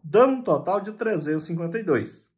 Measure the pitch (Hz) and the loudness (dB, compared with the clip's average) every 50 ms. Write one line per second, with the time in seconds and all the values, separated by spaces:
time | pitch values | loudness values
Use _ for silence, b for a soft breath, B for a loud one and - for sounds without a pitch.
0 | _ 156 147 214 254 269 269 254 247 208 160 139 139 175 190 202 196 202 214 - | _ 2 6 6 6 6 4 0 0 0 0 0 0 -2 -2 -2 -2 -6 -8 -6
1 | 226 220 214 165 147 147 156 156 156 - 175 165 170 170 165 - 220 175 147 - | -4 -2 -2 -2 -2 -2 -4 -4 -4 -6 -6 -6 -6 -6 -6 -6 0 0 0 0
2 | 120 - - - _ _ _ | 0 -4 -12 -20 _ _ _